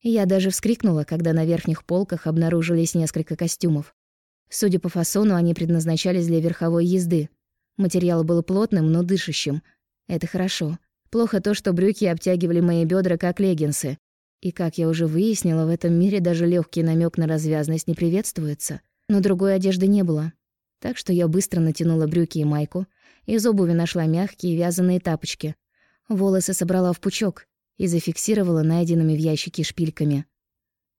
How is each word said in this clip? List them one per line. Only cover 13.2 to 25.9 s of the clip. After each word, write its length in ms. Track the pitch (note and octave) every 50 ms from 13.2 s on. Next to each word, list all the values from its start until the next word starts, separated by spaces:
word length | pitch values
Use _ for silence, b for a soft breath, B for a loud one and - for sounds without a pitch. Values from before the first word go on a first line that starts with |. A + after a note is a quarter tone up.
| - F3+ F3 -
леггинсы. 580 | G3 F#3+ F3+ D3+ D#3 D3 D3 - - C#3 C3+ - _ _ _ _ _ _ _ _
И, 100 | - F#3
как 280 | E3+ - F3+ E3 - -
я 100 | E3 D#3+
уже 160 | D#3+ D#3+ E3+
выяснила, 600 | D#3+ D3+ E3 G3 A3+ A3 G3+ - F3+ D#3+ D#3+ D#3+
в 40 | D#3+
этом 240 | E3 E3 - E3+ E3+
мире 260 | E3+ F3+ G3+ G3 G3+
даже 280 | F3 F3 E3+ E3 E3+
легкий 340 | E3+ F3 F3 D#3+ _ - F3
намек 360 | E3 E3 D#3+ E3 E3+ E3 -
на 100 | - E3
развязность 600 | D#3+ D#3+ D#3 D#3 D#3 D#3 D3+ D3+ D3 D#3+ D#3+ -
не 60 | - E3
приветствуется. 880 | - F3 E3+ E3 G3 A3 - - - D#3+ D3+ D3 - - - D3+ - _ _ _ _ _
Но 120 | _ G#3+ G3+
другой 360 | F#3 G3+ F#3+ F3+ F#3+ G3 G3
одежды 300 | F#3+ F#3 G3 F#3+ F3+ F#3+
не 180 | G3 G3+ G#3 F#3+
было. 300 | E3+ D#3+ D3+ D#3 E3 - _ _ _ _ _ _ _ _ _
Так 180 | - - B3
что 160 | - - - F3+
я 140 | F3 F3
быстро 320 | E3 D#3+ F#3 G3 - - F3
натянула 480 | E3 D#3+ D3+ - E3 E3 E3 D#3+ D#3
брюки 320 | D3+ D#3+ E3+ E3+ D#3+ - D#3+
и 40 | D3+
майку, 440 | D3 D3+ D3 D3 - - F3+ F#3+ _ b b b b b b b
из 180 | - G#3+ A3+ G#3
обуви 280 | A#3+ A3 G3 F#3 E3+ E3+
нашла 340 | E3+ E3+ E3 - F3+ D#3+
мягкие 500 | D#3+ D#3 E3+ F#3+ G3+ - _ - F3+ E3+
вязаные 420 | E3 F3 F3 F3 F3+ F3+ F3+ F3+ F3+
тапочки. 560 | - F3+ D#3+ D#3 - - - _ - D3+ D#3 _ _ _ _ _ _ _